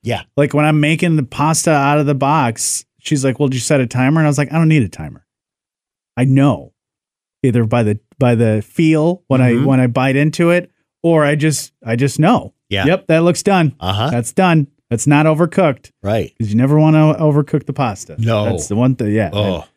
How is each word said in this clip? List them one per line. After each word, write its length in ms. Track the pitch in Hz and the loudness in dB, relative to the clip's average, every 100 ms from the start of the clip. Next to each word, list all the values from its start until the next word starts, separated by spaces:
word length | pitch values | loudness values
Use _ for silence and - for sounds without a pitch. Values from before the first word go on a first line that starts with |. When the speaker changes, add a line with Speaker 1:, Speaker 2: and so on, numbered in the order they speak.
Speaker 1:
Yeah. 200 | 117 107 - - | -6 -8 -6 -2
Speaker 2:
Like, 160 | 147 143 | 0 0
when 100 | 151 | 0
I'm 140 | 151 | 0
making 360 | 147 160 175 156 | 0 0 0 0
the 80 | |
pasta 480 | 123 - 147 160 - | -2 -4 -2 0 0
out 280 | 151 139 147 | 0 2 0
of 80 | 147 | 0
the 80 | 139 | -2
box, 720 | 135 156 123 113 - - - _ | 0 0 0 -4 -6 -8 -12 _
she's 260 | - 147 | -4 -2
like, 160 | 135 123 | -2 -2
"Well, 80 | 143 | -2
did 80 | 127 | -2
you 40 | |
set 180 | - 147 | 0 0
a 60 | 123 | 0
timer?" 360 | 123 127 160 | 0 0 2
And 40 | 151 | 2
I 40 | |
was 100 | 143 | 0
like, 120 | 143 | -2
"I 60 | 160 | 0
don't 120 | 160 | 2
need 120 | 156 | 2
a 80 | 101 | 0
timer. 340 | - 76 - _ _ _ _ _ _ _ _ _ - | -6 -14 -16 _ _ _ _ _ _ _ _ _ -2
I 80 | 131 | 2
know 480 | 135 139 107 - _ _ _ _ _ _ _ | 4 2 0 -8 _ _ _ _ _ _ _
either 200 | 135 117 110 | 0 0 0
by 180 | 120 | 0
the, 160 | 107 104 _ _ | 0 -4 _ _
by 160 | 123 117 | 0 2
the 280 | 113 107 101 | 0 0 -4
feel 560 | - 160 156 156 180 _ | -2 0 2 0 -4 _
when 120 | 131 | 2
Speaker 1:
Mm-hmm. 240 | 123 120 | 2 2
Speaker 2:
I, 20 | 143 | 2
when 120 | 131 | 2
I 60 | 127 | 0
bite 280 | 127 131 135 | 0 0 0
into 340 | 151 147 170 | 0 0 0
it, 220 | 175 180 _ _ _ | 0 -2 _ _ _
or 200 | 165 165 | 0 2
I 120 | 143 151 | 2 0
just, 360 | 156 147 - _ 113 | 0 -2 -8 _ -6
I 100 | 117 | -2
just 240 | 139 - | -2 0
know. 340 | 156 240 - _ _ | 2 2 -2 _ _
Speaker 1:
Yeah. 160 | 98 104 | -2 0
Speaker 2:
Yep, 220 | 185 - | -2 0
that 160 | 160 | 2
looks 180 | 170 170 | 2 0
done. 340 | - 190 160 - | 0 2 0 -2
Speaker 1:
Uh-huh. 300 | 90 98 123 | -6 -4 -2
Speaker 2:
That's 200 | 123 117 | -4 -4
done. 340 | - 185 165 139 _ _ | 0 2 2 0 _ _
That's 180 | 117 - | -4 0
not 180 | 143 156 | 2 2
overcooked." 640 | 156 170 - 170 123 - _ | 0 0 0 0 -2 -12 _
Speaker 1:
Right. 300 | 98 110 90 _ | -4 -4 -4 _
Speaker 2:
'Cause 100 | 110 | -2
you 60 | 107 | 0
never 220 | 131 151 | 2 4
wanna 360 | 156 156 156 - | 4 4 2 2
overcook 500 | 156 147 143 151 - | 0 0 0 -4 -6
the 80 | |
pasta. 420 | 135 127 95 - 82 | -6 -6 -6 -14 -6
Speaker 1:
No. 260 | 110 110 101 | -2 0 -2
Speaker 2:
That's 220 | 92 76 | -4 -4
the 80 | 104 | 0
one 200 | 127 127 | 0 0
thing. 180 | 107 | -2
Yeah. 160 | 107 95 | 0 0
Speaker 1:
Oh. 320 | 101 101 87 - | -2 -2 -4 -10